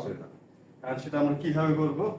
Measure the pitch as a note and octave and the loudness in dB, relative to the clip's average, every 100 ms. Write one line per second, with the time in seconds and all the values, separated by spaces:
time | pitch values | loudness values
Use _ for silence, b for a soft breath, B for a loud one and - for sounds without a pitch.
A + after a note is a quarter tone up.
0 | - F#2 - - - - - - C3 C3 | -2 -10 -12 -18 -20 -20 -20 -12 -8 -6
1 | D3+ D3 C#3+ D3 E3 D3+ D#3 D3+ D3+ C#3 | -4 2 2 2 0 2 4 4 2 0
2 | G#3 | -2